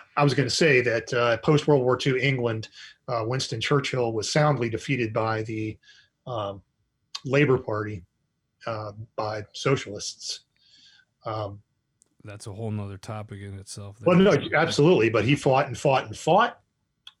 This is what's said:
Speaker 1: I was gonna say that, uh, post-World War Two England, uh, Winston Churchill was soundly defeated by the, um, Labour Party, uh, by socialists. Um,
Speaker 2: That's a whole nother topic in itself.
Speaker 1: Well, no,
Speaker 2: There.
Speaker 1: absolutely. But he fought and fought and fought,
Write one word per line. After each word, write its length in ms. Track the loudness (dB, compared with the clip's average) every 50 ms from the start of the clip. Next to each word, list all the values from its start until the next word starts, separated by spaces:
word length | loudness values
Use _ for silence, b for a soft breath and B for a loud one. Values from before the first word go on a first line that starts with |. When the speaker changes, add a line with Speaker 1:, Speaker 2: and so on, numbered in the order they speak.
| B B 0
Speaker 1:
I 80 | 2 2
was 100 | 4 4
gonna 160 | 2 0 0
say 300 | 2 2 4 4 6 4
that, 340 | 4 2 0 -2 -2 -2 0
uh, 220 | 0 2 2 2
post-World 480 | 0 2 2 2 4 4 4 4 4 4
War 120 | 2 2
Two 200 | 2 0 0 0
England, 520 | 0 0 0 0 0 -2 -2 -2 -4 -8 -12 B B B B B B B
uh, 160 | -6 -6 -4 -4
Winston 360 | -2 -4 -4 -4 -6 -6 -4
Churchill 520 | -2 0 0 0 0 -2 -2 -2 -2 -2
was 200 | -2 -4 -4 -2
soundly 360 | 0 2 2 2 2 0 -2 -4
defeated 440 | -4 -6 -4 -4 -4 -2 -2 -2
by 300 | -2 -2 -2 -2 -2 -4
the, 360 | -4 -6 -6 -6 -6 -8 -8 -12 b b b b b b b _ -12
um, 360 | -10 -8 -6 -6 -8 -8 -12 -16 _ _ _ _ _ _ _ _ _ -16 -12 -6
Labour 340 | -2 0 2 2 4 2 0
Party, 440 | 0 -2 -6 -6 -6 -8 -10 -12 -14 _ _ _ _ _ _ _ _ _ _ _ -10
uh, 240 | -10 -8 -8 -10 -12 -12 -14 -16 -12 _
by 300 | -8 -6 -6 -6 -8 -10 -12
socialists. 880 | -10 -4 -2 0 0 0 -2 -6 -12 -12 -12 -12 -12 -12 -12 -12 -12 -12 _ _ _ b b b b b b b b b b b b _ -10
Um, 380 | -8 -8 -6 -8 -8 -10 -14 _ _ _ _ _ _ _ _ _ _ _ _
Speaker 2:
That's 240 | -18 -18 -16 -16 -14
a 60 | -14
whole 180 | -12 -8 -6 -6
nother 280 | -6 -6 -8 -10 -12 -14
topic 420 | -14 -12 -12 -12 -12 -14 -14 -14
in 180 | -14 -14 -14 -14
itself. 380 | -16 -16 -16 -16 -16 -16 -10 -4 2
Speaker 1:
Well, 140 | 4 6 6
no, 140 | 6 6 6
Speaker 2:
There. 180 | 4 2 0 0
Speaker 1:
absolutely. 540 | 0 0 2 4 4 6 6 6 6 4 4
But 160 | 4 2 2
he 100 | 2 2
fought 320 | 2 4 4 4 4 2
and 100 | 0 -2
fought 280 | -2 0 2 2 2 0
and 120 | -4 -10
fought, 440 | -4 0 2 4 4 4 2 -2 -8 _ _ _ _ _ _ _ _ -20 -20 _ _